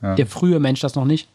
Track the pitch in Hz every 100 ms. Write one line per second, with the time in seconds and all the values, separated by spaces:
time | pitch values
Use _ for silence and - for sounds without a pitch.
0 | 98 95 117 - 180 165 135 135 139 143
1 | 135 156 -